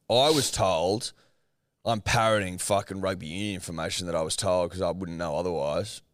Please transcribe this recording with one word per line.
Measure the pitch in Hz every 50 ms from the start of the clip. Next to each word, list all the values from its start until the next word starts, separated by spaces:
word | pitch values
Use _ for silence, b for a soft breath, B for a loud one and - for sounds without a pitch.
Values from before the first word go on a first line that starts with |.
| _ -
I | 110 123 135 151
was | 160 147 123 -
told, | - - 101 95 90 80 85 92 104 113 - - - _ _ _ _ _ _ _ _ _ _ _ _ _ -
I'm | 113 117 107
parroting | - - - 120 113 110 110 107 98 90 90 87
fucking | - - 104 98 101 - 95 95
rugby | 95 95 98 90 80 76
union | 82 95 104 104 98
information | 87 - - 85 80 82 82 - - 92 87
that | 85
I | 82
was | 80 78 -
told | - - 95 90 90 87 85
'cause | 85 90
I | 92 87
wouldn't | 85 92 95 85 82 82
know | 87 82 71
otherwise, | 80 90 92 85 76 71 71 76 85 104 107 - - - _